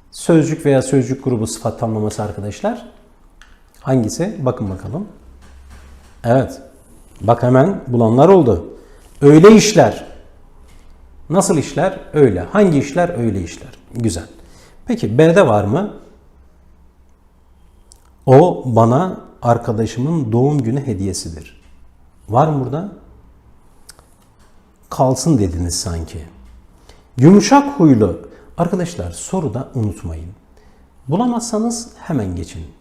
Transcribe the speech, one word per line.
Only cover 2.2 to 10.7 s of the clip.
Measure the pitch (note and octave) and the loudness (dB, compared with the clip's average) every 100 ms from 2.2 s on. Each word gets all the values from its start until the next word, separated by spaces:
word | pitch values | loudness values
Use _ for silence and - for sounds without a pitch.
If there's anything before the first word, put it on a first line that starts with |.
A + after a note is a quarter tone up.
arkadaşlar? | G#2 F#2+ G#2 - G3+ A#3 - - _ _ _ _ - - _ _ | -8 -8 -10 -6 -6 -6 -12 -20 _ _ _ _ -20 -20 _ _
Hangisi? | - C3 G#2+ - E3+ - | -2 0 0 -4 -6 -4
Bakın | B2 - G2+ | -6 -4 -8
bakalım. | F#2+ F#2+ C#3+ G#3 - - - - - - - - - - - | -10 -10 -10 -12 -16 -20 -20 -20 -20 -20 -20 -20 -20 -20 -10
Evet. | A#2 C3 G2 - - - _ - - - | 0 0 0 -8 -20 -20 _ -20 -20 -8
Bak | G2+ A#2 | -2 0
hemen | B2 B2+ F3+ F#3+ - | 2 2 2 0 -4
bulanlar | A#2+ A2+ B2 D#3+ | 0 2 4 4
oldu. | F#3+ C3 F2 - - - - - - | 4 2 0 -4 -18 -20 -20 -20 2
Öyle | C#3+ D#3 G3 A3 | 6 8 10 8
işler. | - F3 A#2 - - - - - - - - | 6 4 2 0 -12 -20 -20 -20 -20 -20 -20